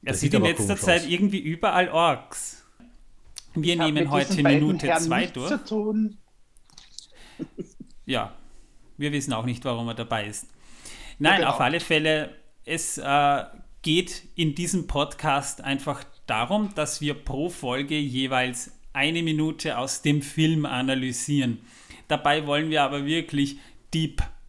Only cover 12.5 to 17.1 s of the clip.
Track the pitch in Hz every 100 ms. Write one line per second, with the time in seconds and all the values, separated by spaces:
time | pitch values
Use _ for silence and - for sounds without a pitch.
12.5 | - - 156 - - 139 143 143 143 -
13.5 | - - - - 160 180 - - - 160
14.5 | 143 170 185 160 147 147 - 156 143 139
15.5 | - - 139 143 139 - - - 110 123
16.5 | 208 208 175 151 - 147